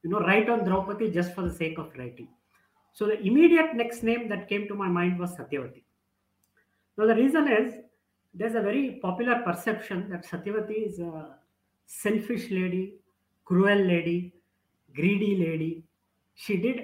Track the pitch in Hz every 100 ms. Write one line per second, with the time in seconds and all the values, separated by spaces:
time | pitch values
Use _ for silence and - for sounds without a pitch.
0 | 170 202 185 208 220 233 185 185 185 208
1 | 220 175 175 - 180 - 165 160 156 131
2 | 123 - - _ _ _ _ _ _ -
3 | 208 214 196 262 339 339 320 233 233 -
4 | 226 233 226 196 - 202 202 202 190 175
5 | 175 180 175 - - 135 123 - _ _
6 | _ _ _ _ _ _ _ _ _ -
7 | 220 226 262 320 285 220 254 - - _
8 | _ _ _ 180 226 226 196 254 269 -
9 | 185 180 240 240 180 170 233 180 - 180
10 | 190 180 - 170 202 214 - 214 202 175
11 | 170 160 151 - _ _ _ _ _ -
12 | 208 220 - 226 - 190 185 180 196 -
13 | _ _ _ _ - 180 196 202 185 170
14 | 165 175 180 - _ _ _ _ _ 131
15 | 175 202 208 190 165 160 160 165 - _
16 | _ _ _ _ - 190 226 240